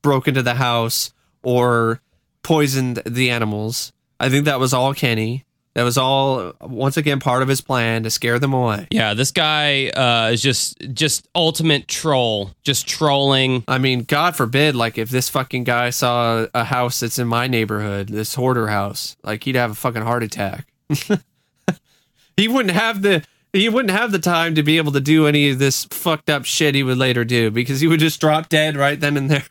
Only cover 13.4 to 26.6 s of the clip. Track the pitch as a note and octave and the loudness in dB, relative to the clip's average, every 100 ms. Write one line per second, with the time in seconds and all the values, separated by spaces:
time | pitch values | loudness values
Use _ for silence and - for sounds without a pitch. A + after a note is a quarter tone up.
13.4 | C3 B2+ - B2+ C3 B2+ A#2 D3 E3+ E3+ | 2 0 -2 0 0 -2 0 0 0 0
14.4 | A#2+ C3+ D3+ B2+ A#2 A2 A2+ B2+ - C#3+ | 0 2 2 2 -2 -2 -2 -2 -2 -4
15.4 | B2+ B2+ A#2+ A#2+ A#2+ A#2+ B2 A#2+ A#2+ A2+ | -4 -4 -2 0 0 0 0 2 0 0
16.4 | A2 A#2+ A2+ B2 B2 - A#2+ - A#2+ A#2+ | -2 -2 -2 -2 -2 -2 -4 -4 0 0
17.4 | B2+ B2 G#2+ G#2+ G#2 G2+ G2 G#2+ A2 - | 0 0 0 -2 -4 -4 -6 -6 -6 -2
18.4 | B2+ B2 G#2+ G#2 G2+ - - - - G#2+ | 0 0 0 -2 -2 -6 -12 -12 -8 -6
19.4 | - B2 A#2+ G#2+ B2+ A2+ A2+ A#2+ A2+ - | -2 0 -2 -2 -4 -4 -2 -2 -2 -4
20.4 | G2 - - _ _ C#3+ - G#3 _ _ | -6 -6 -14 _ _ -6 -2 -4 _ _
21.4 | _ _ - - _ _ _ _ _ - | _ _ -8 -8 _ _ _ _ _ 0
22.4 | A3 C4 G#3 F3 A3+ A3 G3 F3 - _ | 2 2 2 2 0 0 2 2 0 _
23.4 | _ G3 A3 A3+ A#3 F#3+ A#3+ G3 F3 E3+ | _ 0 2 2 2 0 0 0 2 2
24.4 | E3 D#3 D3 D#3+ D3+ D3 C#3 D#3 D3 D3 | 2 2 2 2 2 0 4 4 6 4
25.4 | C#3+ C3 C#3 - - - F3+ D#3 - D3 | 2 2 0 0 -6 -6 -2 -2 0 -2
26.4 | B2 - | -2 0